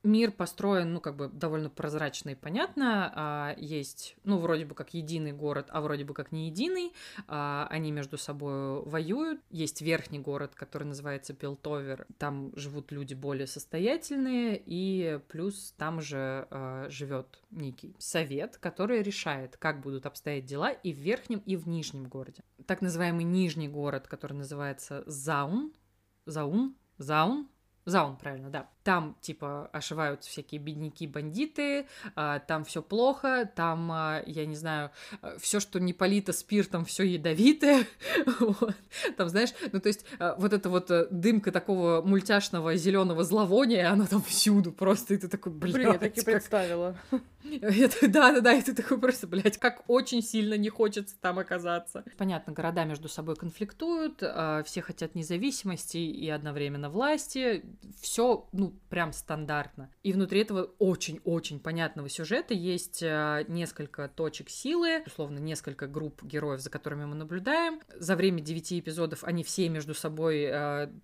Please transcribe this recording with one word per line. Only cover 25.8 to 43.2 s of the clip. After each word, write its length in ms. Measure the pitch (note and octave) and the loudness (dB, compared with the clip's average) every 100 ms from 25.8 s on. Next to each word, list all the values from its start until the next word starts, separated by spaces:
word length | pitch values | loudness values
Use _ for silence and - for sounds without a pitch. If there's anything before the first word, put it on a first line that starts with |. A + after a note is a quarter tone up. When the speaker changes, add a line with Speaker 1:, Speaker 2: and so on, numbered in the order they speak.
| _ _ _ _ - | _ _ _ _ -8
Speaker 1:
Заун? 480 | D#3 D3 G3+ C4+ - _ - | -4 0 0 0 -4 _ -14
Заун? 500 | C#3 D3+ F3 C#4+ C#4 _ _ _ F3 | 0 4 4 2 -6 _ _ _ 0
Заун, 300 | F#3 C#3+ C3 | 2 2 -2
правильно, 320 | D3 C3 C3+ | -10 -10 -8
да. 180 | D3 - _ | -10 -10 _
Там, 320 | G3+ F3+ D3+ - | 2 2 0 -10
типа, 480 | - D3+ C#3+ C#3+ - | -12 -10 -8 -8 -8
ошиваются 560 | D3+ - D#3+ D3 C#3+ - | -10 -6 -2 -2 -4 -10
всякие 300 | - - D3+ | -14 -10 -10
бедняки, 460 | D3 D3 D#3 - D#3 | -8 -8 -8 -8 -8
бандиты, 800 | D3 D3+ F#3+ D#4 D#4 C#4+ C#4+ C#4 - G3+ - | -6 -6 -4 -4 -2 -2 -2 -4 -12 -12 -6
а, 220 | D3 C#3+ | -4 -4
там 240 | - D#3 | -2 -4
все 180 | D3+ E3 | -4 -8
плохо, 680 | - G#3+ B3+ C4+ C4+ B3+ G#3+ - | -4 2 2 2 0 0 -2 0
там, 340 | E3 D#3+ E3+ | 0 0 -2
а, 300 | D#3+ D#3 D#3 - | -2 -2 -2 -4
я 180 | D#3 D3+ | -6 -6
не 100 | D3+ | -6
знаю, 340 | D#3+ D3+ D3 - - G3+ | -4 -4 -6 -10 -18 -14
а, 160 | - - | -14 -8
все, 220 | - G#3 | -2 -2
что 180 | - F#3 | 0 0
не 120 | F3+ | 0
полито 400 | F3 F#3+ G3+ G3 | 2 4 4 2
спиртом, 520 | - - G#3 F#3+ E3+ | -4 2 2 2 0
все 200 | E3 - | -4 2
ядовитое. 800 | F#3+ F3 E3 D#3+ B3+ D4+ C#4+ C#4 A3 - - | 2 4 2 8 8 8 8 8 6 -4 0
<laughs> 260 | - C4 A#3+ | 2 2 4
Вот. 340 | A3+ G3+ A3+ - - - G#4 - | 2 4 0 -2 -8 -4 -4 0
Там, 120 | E3+ | 2
знаешь, 220 | G3 A#3+ - C4+ | 4 2 0 -4
ну, 80 | F#3+ | 0
то 80 | G#3 | 0
есть, 160 | G3+ - B3+ | 0 -6 -2
а, 160 | F3 F3+ | -2 2
вот 140 | G3 | 2
эта 160 | G3+ G3 | 2 2
вот, 220 | F3+ F3+ | 0 4
э, 160 | E3+ E3+ | 4 4
дымка 420 | F3+ G3+ A3+ G3 | 4 4 4 4
такого 500 | F#3 - F#3 E3+ E3 | 0 0 2 4 4
мультяшного 720 | F#3 G3 G3 G3+ - E3+ D#3+ F3 | 6 4 6 4 4 -2 2 2
зеленого 480 | F3+ F#3+ F#3 E3 | 4 4 4 4